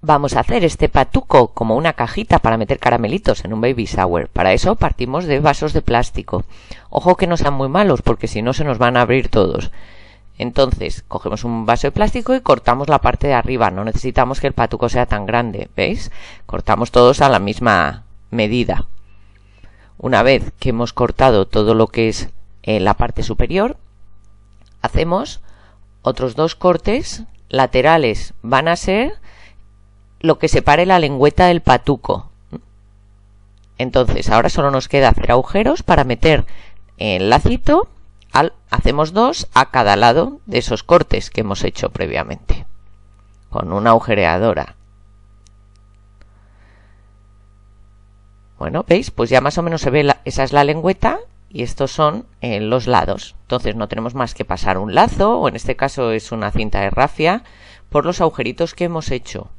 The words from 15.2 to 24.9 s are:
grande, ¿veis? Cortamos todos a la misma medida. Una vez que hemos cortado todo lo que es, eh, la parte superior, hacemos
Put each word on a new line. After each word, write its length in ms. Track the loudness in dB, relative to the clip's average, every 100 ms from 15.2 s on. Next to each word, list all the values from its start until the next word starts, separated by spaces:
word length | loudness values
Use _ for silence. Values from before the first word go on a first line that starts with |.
| -2
grande, 420 | -2 -2 -6 -10 -2
¿veis? 360 | -2 -2 -6 -10 -12 -18 -10
Cortamos 420 | -8 -2 -2 2
todos 320 | 6 6 6
a 80 | 4
la 80 | 4
misma 680 | 0 -2 2 2 2 -4 -16 -20 -8
medida. 560 | -2 0 0 0 0 -2 -6 -12 -20 -20 -20 _ _ -20 -20 -20 -10
Una 240 | 0 2
vez 280 | 4 2 0 -4
que 120 | -4
hemos 240 | -2 -4
cortado 520 | -2 -2 2 4 4 2
todo 300 | 0 2 2
lo 100 | 2
que 240 | 0 -2
es, 200 | -2 -8 -10 -16 -14
eh, 160 | -4 0
la 160 | 0 0
parte 260 | -2 -2
superior, 560 | -4 -2 0 0 -2 -4 -18 _ -20 -20 -20 -20 -20 -20 -20 -8
hacemos 600 | -4